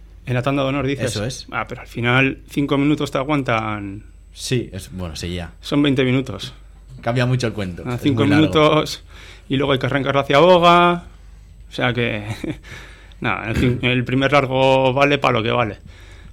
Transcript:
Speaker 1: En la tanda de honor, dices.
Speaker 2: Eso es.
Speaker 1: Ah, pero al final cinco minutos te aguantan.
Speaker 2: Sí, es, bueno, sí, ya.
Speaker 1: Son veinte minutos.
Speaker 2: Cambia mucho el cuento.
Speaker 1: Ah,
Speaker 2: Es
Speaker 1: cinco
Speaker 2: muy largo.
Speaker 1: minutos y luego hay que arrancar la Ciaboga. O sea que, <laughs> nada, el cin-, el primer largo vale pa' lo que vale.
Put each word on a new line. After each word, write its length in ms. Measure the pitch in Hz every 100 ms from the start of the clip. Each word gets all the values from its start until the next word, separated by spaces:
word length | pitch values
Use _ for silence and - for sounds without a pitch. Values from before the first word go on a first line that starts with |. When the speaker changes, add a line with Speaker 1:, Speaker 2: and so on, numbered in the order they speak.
| - - -
Speaker 1:
En 80 |
la 80 | 123
tanda 200 | 135 139
de 40 | 135
honor, 180 | 143 135
dices. 200 | 139 127
Speaker 2:
Eso 180 | 104
es. 220 | 113 - -
Speaker 1:
Ah, 140 | 120 -
pero 140 | 123
al 60 | -
final 540 | - 120 127 135 - -
cinco 260 | 147 143 139
minutos 340 | 143 143 143
te 60 | 143
aguantan. 880 | 135 147 127 113 110 104 101 104 - - -
Speaker 2:
Sí, 340 | - - 127 -
es, 180 | 95 -
bueno, 240 | 92 87 73
sí, 180 | 87
ya. 180 | 90 82 -
Speaker 1:
Son 220 | - 143
veinte 220 | 143 135
minutos. 480 | 131 131 127 95 - - - - - 127
Speaker 2:
Cambia 260 | 117 123 123
mucho 220 | 127 117
el 60 |
cuento. 280 | 104 92 87 123
Speaker 1:
Ah, 80 |
Speaker 2:
Es 80 | 123
Speaker 1:
cinco 180 | 147 123
Speaker 2:
muy 80 | 143
largo. 120 | 147 151
Speaker 1:
minutos 560 | 156 151 151 147 - - - - - -
y 80 | 135
luego 160 | 139
hay 60 | 135
que 60 | 131
arrancar 280 | 139 135
la 80 | 139
Ciaboga. 800 | 135 139 170 180 175 175 175 175 - - - - - - -
O 40 |
sea 200 | - 127
que, 300 | 120 117 110 104 107 - - -
<laughs> 480 | - - - - -
nada, 300 | 117 92 104
el 60 | 113
cin-, 220 | 127 120
el 220 | 127 127
primer 260 | 120 131 135
largo 600 | 143 127 131 131 131 131
vale 260 | 131 143 143
pa' 140 | 139
lo 100 | 120
que 80 | 113
vale. 280 | 120 113 95 - - - - -